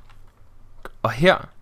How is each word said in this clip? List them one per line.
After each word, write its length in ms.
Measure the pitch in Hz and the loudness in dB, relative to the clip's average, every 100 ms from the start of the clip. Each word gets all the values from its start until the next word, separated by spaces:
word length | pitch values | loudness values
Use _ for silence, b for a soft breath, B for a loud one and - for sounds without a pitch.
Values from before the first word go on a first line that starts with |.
| - - - - - - - - - - | -20 -20 -20 -20 -20 -20 -18 -14 -14 -6
Og 80 | 117 | -4
her, 380 | 113 180 - - - | 4 4 4 2 -14